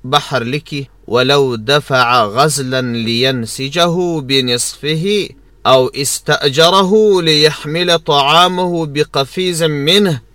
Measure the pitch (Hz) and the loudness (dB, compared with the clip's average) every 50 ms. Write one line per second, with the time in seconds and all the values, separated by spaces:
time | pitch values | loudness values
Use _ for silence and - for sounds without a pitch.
0 | - 127 139 143 - - 139 123 117 117 135 147 - - 151 143 135 - _ _ | -6 -2 -2 -2 -2 -2 -4 -4 -4 -4 -6 -6 -8 -8 -10 -10 -10 -12 _ _
1 | _ - 110 123 127 131 143 143 139 131 120 110 107 120 143 147 - - 135 127 | _ -2 0 0 2 4 2 2 2 0 -2 -4 -2 0 0 0 0 0 0 0
2 | 123 120 123 123 110 101 101 123 143 156 135 143 135 127 131 131 127 123 117 117 | 2 4 4 2 2 2 2 0 0 2 0 -2 -4 -2 -4 -4 -2 -4 -4 -4
3 | 113 113 117 117 127 135 131 123 113 107 - - 135 135 139 175 170 175 165 180 | -4 -2 -2 0 0 0 -2 -2 -6 -8 -8 -8 -8 -6 0 0 0 0 0 -2
4 | 180 175 165 156 135 127 135 135 127 123 120 120 - - - - - 147 156 156 | -2 -2 -4 -4 -4 0 0 0 0 0 -2 -2 -4 -6 -8 -8 -6 -4 -4 -2
5 | 170 202 208 208 170 - - - _ _ _ _ _ 120 131 131 127 127 - 135 | -2 -2 -2 -2 -4 -6 -12 -20 _ _ _ _ _ 2 4 4 2 0 -2 -4
6 | 143 - - - _ - 147 - - 147 127 151 160 170 185 196 190 180 208 220 | -6 -4 -6 -6 _ -2 -2 0 0 -2 2 4 4 4 4 4 2 4 4 4
7 | 214 208 196 180 170 160 156 147 151 151 143 - - 147 156 170 180 175 170 165 | 4 4 4 2 2 0 2 2 2 2 0 -2 -8 -6 -4 -2 0 0 0 0
8 | - 165 147 143 135 143 156 170 180 180 185 180 185 175 175 165 160 147 139 147 | 0 0 0 2 2 4 4 4 4 2 2 -2 -2 -2 -2 -4 -4 -4 -2 -4
9 | 147 - - 165 143 - - 185 185 180 175 156 165 160 151 143 139 156 185 208 | -4 -2 -2 -4 -4 -4 -6 -6 -4 -4 -2 -2 -2 -2 -2 -2 0 2 2 2
10 | 208 185 151 117 - _ | 2 2 0 -4 -8 _